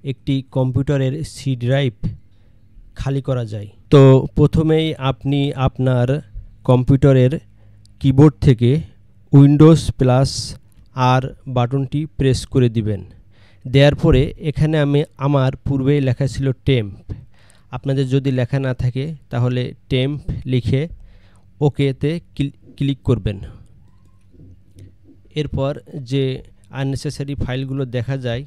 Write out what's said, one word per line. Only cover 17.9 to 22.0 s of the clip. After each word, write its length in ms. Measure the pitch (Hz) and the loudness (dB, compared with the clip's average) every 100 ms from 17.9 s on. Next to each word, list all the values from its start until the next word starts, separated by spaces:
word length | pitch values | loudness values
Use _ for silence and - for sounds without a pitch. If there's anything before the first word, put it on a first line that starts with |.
| 135 135 | -4 0
যদি 220 | 135 135 | 0 0
লেখা 280 | 127 120 139 | -2 -2 -2
না 160 | 135 | -4
থাকে 400 | 127 127 123 143 156 _ | -4 -6 -6 -10 -12 _
তাহলে 440 | 120 123 123 123 - _ | -4 -2 -4 -6 -12 _
টেম্প 340 | 131 131 147 - - | -2 -2 -6 -8 -10
লিখে 440 | - 127 - 131 165 - - - - - - - | -4 -4 -2 -4 -6 -12 -20 -20 -20 -20 -20 -4
ওকেতে 600 | 147 - 139 131 | -2 0 -4 -2